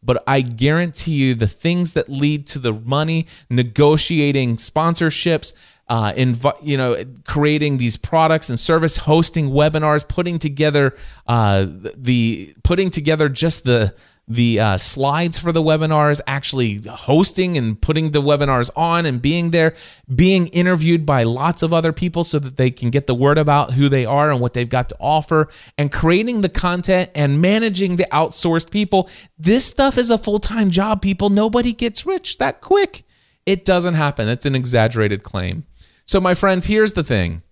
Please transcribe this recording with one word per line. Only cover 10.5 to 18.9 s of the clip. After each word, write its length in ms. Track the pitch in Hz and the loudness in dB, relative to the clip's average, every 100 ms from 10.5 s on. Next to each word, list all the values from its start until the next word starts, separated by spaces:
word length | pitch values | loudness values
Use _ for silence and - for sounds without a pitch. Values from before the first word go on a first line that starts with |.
| 139 151 147 139 - - - - | 0 0 2 0 -2 -18 -18 -4
uh, 400 | 117 107 98 98 | 0 2 2 0
the, 840 | 80 95 - 127 123 113 104 85 - | -6 -14 -8 0 0 0 -4 -10 -6
putting 280 | - 175 190 | -2 2 0
together 380 | 165 147 156 151 | 0 0 2 0
just 360 | 131 160 - | 0 -2 -2
the, 300 | 127 120 107 - _ _ _ | 0 2 0 -4 _ _ _
the, 300 | 117 120 110 | 0 2 2
uh, 180 | 110 95 | 0 0
slides 600 | - - 135 147 175 165 | -2 -2 -2 0 -2 -4
for 140 | 170 | -2
the 100 | 165 | 0
webinars, 580 | 156 156 156 156 147 143 - | 2 0 2 2 2 0 -4
actually 520 | 139 - 135 120 104 | -6 -4 -2 -2 -2
hosting 800 | 104 101 - 151 185 - 180 170 | -10 -14 0 2 2 0 -2 0
and 240 | 113 107 | -2 -2
putting 300 | - 156 156 | -2 0 0
the 100 | 147 | 0
webinars 480 | 139 147 143 131 120 | 2 2 2 0 -2
on 320 | - 165 | -2 0